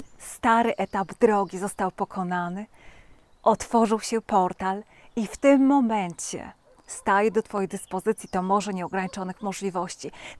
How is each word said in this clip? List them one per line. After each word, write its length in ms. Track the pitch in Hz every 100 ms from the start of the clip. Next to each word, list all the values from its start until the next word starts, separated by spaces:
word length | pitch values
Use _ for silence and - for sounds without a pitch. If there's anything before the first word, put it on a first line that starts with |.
| - -
stary 560 | - - 247 226 233 -
etap 380 | 190 202 190
drogi, 440 | - 233 208 190 185
został 320 | 196 - 190
pokonany, 760 | - 196 - 180 180 175 180 214 - - - - - _ _
otworzył 580 | - 214 - 233 220 220
się 200 | - 226
portal 640 | - 214 180 180 190 196 220 _ - -
i 100 | 208
w 100 | -
tym 300 | 285 277 269
momencie 840 | 277 233 220 180 165 - 185 - - _ _ -
staje 440 | - - 196 214
do 120 | 202
twojej 260 | - 202 190
dyspozycji 600 | 196 - 190 214 220 -
to 140 | 185
morze 320 | 185 202 196
nieograniczonych 680 | 185 170 190 185 196 185 185
możliwości. 680 | 202 185 196 180 175 - 147 - -